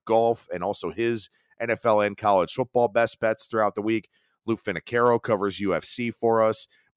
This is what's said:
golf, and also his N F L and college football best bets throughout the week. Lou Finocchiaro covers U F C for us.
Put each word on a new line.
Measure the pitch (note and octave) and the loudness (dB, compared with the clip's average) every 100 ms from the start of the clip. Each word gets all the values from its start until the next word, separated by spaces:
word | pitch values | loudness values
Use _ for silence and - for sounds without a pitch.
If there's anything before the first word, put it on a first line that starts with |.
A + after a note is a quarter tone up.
| - | 0
golf, | A2+ A#2 A2+ - | 2 4 0 -4
and | F2+ | -6
also | F2+ G2+ F2 | -4 -4 -6
his | E2+ A#2 A#2 - _ _ _ | -4 -2 -2 -8 _ _ _
N | A#2 | -6
F | G#2+ A#2 | -2 2
L | G#2+ | 2
and | G#2 G2+ | 2 0
college | G#2+ G2 E2+ | 2 2 2
football | - B2 B2 A#2+ | -2 -2 0 0
best | A2 A#2 - | 2 0 0
bets | A2+ A2 - | -2 -2 -4
throughout | A2+ G#2 G#2+ | 0 0 0
the | |
week. | G#2+ A2+ - _ _ _ - | -2 -2 -4 _ _ _ -6
Lou | A2 | -4
Finocchiaro | - E2+ - A#2+ A#2+ A#2 | -4 -8 -4 2 2 2
covers | - G#2 G2+ F#2 | 0 0 0 -2
U | G2+ | -2
F | E2 - | -2 -2
C | - A#2+ | -4 -6
for | - A#2 A2+ | -2 0 2
us. | A2 G#2+ - _ _ | 2 0 -8 _ _